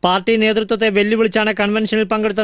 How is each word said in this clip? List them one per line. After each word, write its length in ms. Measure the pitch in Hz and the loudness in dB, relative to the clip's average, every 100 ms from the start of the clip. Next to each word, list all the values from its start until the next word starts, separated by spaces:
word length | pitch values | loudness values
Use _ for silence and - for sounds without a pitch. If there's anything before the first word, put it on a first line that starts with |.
പാർട്ടി 300 | 180 185 185 226 | 0 0 2 2
നേതൃത്വത്തെ 460 | 214 220 214 220 220 202 | 2 0 -2 0 0 2
വെല്ലുവിളിച്ചാണ് 560 | 208 220 220 202 214 214 | 0 2 0 0 -2 0
കൺവെൻഷനിൽ 460 | 202 208 220 214 214 | 0 0 -2 -2 -2
പങ്കെടുത്ത 280 | 220 214 202 | -2 -2 -2